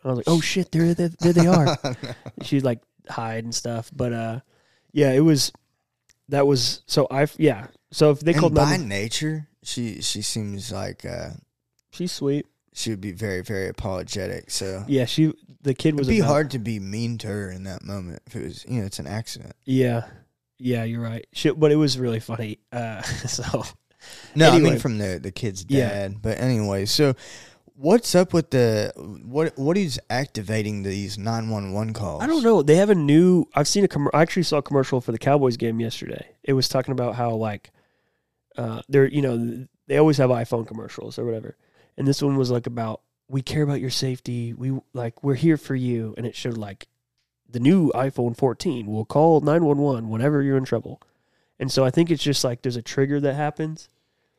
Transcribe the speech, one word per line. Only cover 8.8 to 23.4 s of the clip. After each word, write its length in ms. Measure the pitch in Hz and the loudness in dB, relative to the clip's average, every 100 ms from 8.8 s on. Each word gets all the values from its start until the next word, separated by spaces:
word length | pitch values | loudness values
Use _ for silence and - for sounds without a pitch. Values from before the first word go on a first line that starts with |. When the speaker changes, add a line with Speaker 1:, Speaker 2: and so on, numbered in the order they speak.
| 120 | 0
Speaker 2:
nature, 600 | 98 110 - 156 156 151 _ | -4 -4 -4 -4 -6 -10 _
she, 360 | - - 117 80 | -10 -6 -6 -4
she 220 | - 107 | -6 -4
seems 480 | 107 113 104 98 - | -6 -6 -6 -8 -10
like, 340 | 95 98 - | -8 -8 -10
uh, 260 | - 87 - - _ _ _ _ _ | -10 -10 -10 -14 _ _ _ _ _
Speaker 1:
She's 220 | - 175 | -10 -8
sweet. 340 | - 139 143 - _ _ | -4 -2 -2 -4 _ _
Speaker 2:
she 180 | - 113 | -10 -6
would 100 | 104 | -6
be 100 | 98 | -8
very, 300 | 90 107 92 | -6 -6 -6
very 240 | 90 98 92 | -6 -6 -6
apologetic, 840 | - 104 95 87 104 95 92 - | -6 -6 -6 -6 -8 -8 -10 -8
so 340 | - 95 95 113 | -8 -8 -8 -2
Speaker 1:
Yeah, 200 | 135 123 | -2 0
she, 260 | - 160 - _ - | 0 0 -2 _ -10
the 120 | 143 | -6
kid 240 | 127 160 147 | -2 0 0
was 80 | 131 | 0
Speaker 2:
It'd 80 | 220 | 2
be 40 | |
Speaker 1:
about 80 | 143 | 2
Speaker 2:
hard 200 | 147 147 | 2 0
to 60 | 131 | -4
be 180 | 107 107 | -6 -6
mean 400 | 98 104 117 117 | -8 -6 -6 -6
to 80 | 107 | -6
her 240 | 104 98 | -8 -8
in 140 | 92 | -10
that 180 | 95 87 | -12 -12
moment 400 | - 98 90 - - | -10 -10 -10 -14 -14
if 80 | 120 | -12
it 80 | |
was, 200 | - - - | -12 -12 -6
you 100 | 123 | -6
know, 60 | 95 | -6
it's 140 | - | -8
an 80 | 73 | -8
accident. 460 | 104 - - - - | -8 -10 -14 -16 -12
Speaker 1:
Yeah. 400 | - 131 123 117 117 - _ _ _ _ | 0 2 2 0 -6 -14 _ _ _ _
Yeah, 260 | 123 120 | -4 -2
you're 180 | 113 117 | -4 -6
right. 240 | 117 113 - | -6 -10 -12
She, 180 | - 156 | -2 -2
but 220 | 156 151 | 2 4
it 40 | 151 | 4
was 220 | 147 127 | 2 0
really 220 | 123 113 | -2 -4
funny. 380 | - 113 110 107 _ | -6 -8 -8 -10 _
Uh, 300 | 123 113 104 | -10 -8 -8
<laughs> 240 | - - 123 | -8 -8 -6
so 380 | - | -6